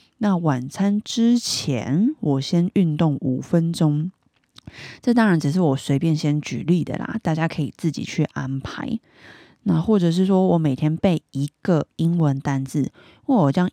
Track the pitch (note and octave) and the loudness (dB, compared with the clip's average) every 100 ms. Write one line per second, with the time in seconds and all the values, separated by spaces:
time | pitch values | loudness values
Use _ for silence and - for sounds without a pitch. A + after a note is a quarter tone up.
0 | _ - G#3 F3+ E3 B2+ C3 - G3 G#3 | _ -4 0 0 0 -2 -4 -2 0 0
1 | - - A#3 A#3+ - - - B2+ - D3 | -2 0 2 2 0 -6 -4 -4 0 0
2 | A#3 D#4 D#3 C3+ C3+ F3 F3 G#3+ E3+ D3+ | 0 0 -2 0 0 0 2 2 0 2
3 | E3 C#3 - B2+ C3+ F3 E3 E3 D3+ D3 | 0 0 -2 -4 0 0 0 0 0 2
4 | E3+ - _ _ _ - - - - - | -2 -8 _ _ _ -20 -20 -20 -20 -8
5 | - A#3+ A3 E3 C#3 F3+ E3 C3+ - C#3 | 0 2 4 4 2 2 2 0 0 0
6 | E3 D#3 D3 D3 - A#2+ D3 F3 C#3+ - | 2 0 0 -2 -2 -6 0 0 0 -6
7 | - A3 - D#3 D#3+ - C#3+ - E3 - | -6 -6 -4 -2 -2 -4 -6 -4 -6 -4
8 | - - D3+ - C3 C3+ - - - - | -8 -2 -2 -2 -6 -6 -8 -10 -8 -8
9 | _ _ - - - _ G3 D#3+ G3 G#3+ | _ _ -20 -20 -20 _ 0 0 2 2
10 | F3 E3+ F#3+ F#3+ F#3 E3+ D#3 B2+ D3+ D#3+ | 2 2 2 4 4 2 2 0 -2 0
11 | G3 E3 _ C3+ C#3+ _ - D#3+ - - | 0 -2 _ -6 -6 _ -2 0 -2 -4
12 | E3 E3+ D3+ C3+ C#3+ C3+ C3+ D3+ - - | -2 2 0 0 -2 -4 -4 -4 -4 -6
13 | - _ - B3+ C#3+ D#3+ F3+ | -20 _ 0 2 2 2 0